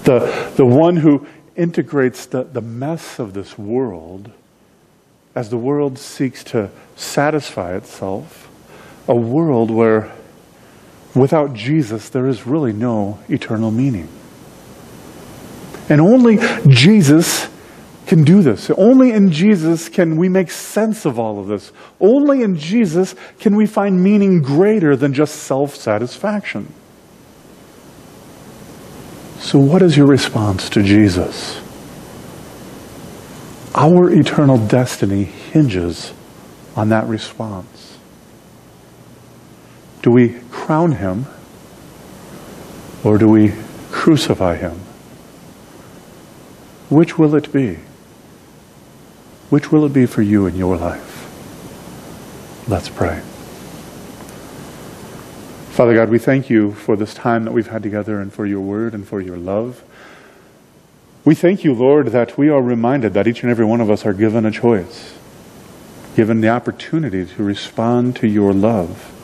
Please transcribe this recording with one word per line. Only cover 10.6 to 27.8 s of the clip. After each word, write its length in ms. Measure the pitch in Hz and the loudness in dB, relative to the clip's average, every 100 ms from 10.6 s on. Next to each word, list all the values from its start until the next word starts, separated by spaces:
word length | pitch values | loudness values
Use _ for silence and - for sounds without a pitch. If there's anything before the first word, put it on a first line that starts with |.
| - - - - - | -20 -20 -20 -20 -6
without 400 | 123 135 160 143 | 0 2 2 -2
Jesus 540 | 117 113 156 117 110 - | -6 -2 -2 -2 -8 -8
there 200 | 131 127 | -4 -4
is 200 | 117 113 | -4 -4
really 240 | 156 135 | -4 -2
no 480 | 104 123 110 101 107 - | -4 -4 -2 -4 -8 -8
eternal 420 | 143 - 110 110 | -8 -4 -4 -2
meaning. 380 | 110 139 107 80 - - - - - - - - - - - - - - - - - - | -2 -2 -4 -10 -18 -20 -20 -20 -20 -20 -20 -20 -20 -20 -20 -20 -20 -20 -20 -20 -20 0
And 100 | 147 | 4
only 380 | 170 254 240 214 233 - 151 | 6 6 6 4 0 2 4
Jesus 800 | 123 147 214 143 156 170 - - - - - - - - | 6 6 6 6 4 4 -4 -8 -16 -20 -20 -20 -20 0
can 160 | 170 | 4
do 180 | 147 190 | 6 6
this. 280 | 156 95 - | 4 0 -4
Only 420 | - 202 262 254 | 2 6 6 6
in 200 | 214 196 | 4 2
Jesus 580 | 151 202 202 156 165 - | 4 2 2 2 -2 -4
can 260 | - 175 156 | -2 0 0
we 140 | 185 | 0
make 220 | 185 170 | 0 -2
sense 540 | - - - 220 214 160 | -8 -8 -4 -2 -2 -4
of 140 | 117 | -4
all 200 | 113 104 | -6 -6
of 80 | 95 | -6
this. 260 | 104 - - - _ | -6 -8 -20 -20 _
Only 440 | 190 269 285 277 | 2 2 2 0
in 120 | 226 175 | 0 -4
Jesus 580 | 151 220 208 160 185 - - _ | -2 0 0 0 -2 -6 -20 _
can 160 | 220 202 | 0 2
we 80 | 214 | 0
find 360 | - 202 185 | 0 0 2
meaning 400 | 185 208 196 180 | 2 4 4 2
greater 540 | 131 143 202 220 156 135 | 2 2 2 2 2 2
than 180 | 143 | 0
just 220 | 131 147 - | 0 -2 -4
self-satisfaction. 1400 | - 135 143 - - 104 123 - 196 208 - 107 151 - - - _ - - - - - - - | -6 -4 -4 -6 -4 -4 -4 -6 -6 -6 -8 -12 -12 -18 -20 -20 _ -20 -20 -20 -20 -20 -20 -20